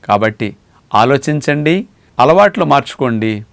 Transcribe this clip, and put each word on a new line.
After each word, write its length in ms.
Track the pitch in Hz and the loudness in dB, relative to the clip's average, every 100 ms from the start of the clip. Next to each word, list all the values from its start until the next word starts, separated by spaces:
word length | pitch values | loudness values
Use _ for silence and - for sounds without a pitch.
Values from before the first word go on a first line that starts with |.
| - | -2
కాబట్టి 400 | 104 110 110 107 - _ _ _ | 0 0 -4 -10 -10 _ _ _
ఆలోచించండి, 840 | 104 120 139 143 151 139 147 151 180 - _ _ - | 0 2 2 0 -4 -2 -2 0 -2 -4 _ _ 0
అలవాట్లు 480 | 127 175 202 - 160 | 2 4 4 2 0
మార్చుకోండి 580 | 139 135 - 127 113 110 107 110 | 0 -2 -6 -4 -2 -4 -6 -10